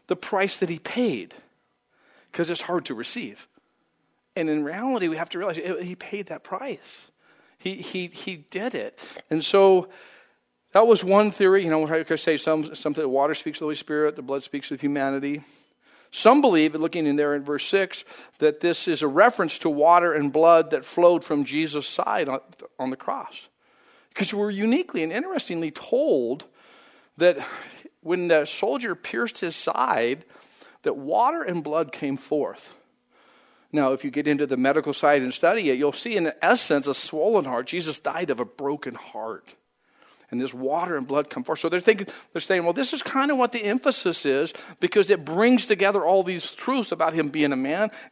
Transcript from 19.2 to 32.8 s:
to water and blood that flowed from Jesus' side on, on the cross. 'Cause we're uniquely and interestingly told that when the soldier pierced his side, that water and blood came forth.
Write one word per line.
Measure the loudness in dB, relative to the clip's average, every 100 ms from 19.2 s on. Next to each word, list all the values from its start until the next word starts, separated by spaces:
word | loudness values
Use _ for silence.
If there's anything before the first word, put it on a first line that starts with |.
| 6 4 -2 -2
to | -2
water | 4 6 6 6
and | 2 0
blood | 4 8 8 6
that | -2
flowed | -2 4 6 4
from | 0 -2 -2
Jesus' | -2 -4 -4 -6
side | -4 -2 -2 -2
on, | -6 -10 -20 -20 -8
on | -8
the | -6
cross. | -8 -8 -10 -18 -20 _ _ _ _ _ _
'Cause | -6 -4
we're | -2 -4
uniquely | 0 0 0 0 -4
and | -4
interestingly | -4 -6 -6 -6 -6 -6
told | -8 -4 0 2 0 0 -6 -12 _ _ -20 _ _ _ 2
that | 2 2 -4 -14 -16 -20 -20 _
when | -4 -2 2
the | 2 0
soldier | -2 -2 -2 -4
pierced | -8 -6 -4 -4 -4
his | -8 -4
side, | -4 0 2 2 0 -2 -8 -20 _ _ -20 _
that | -4 -4
water | 0 2 2 0
and | -4 -6
blood | -2 -2 -4
came | -6 -6 -6
forth. | -4 -4 -4 -8 -20 -20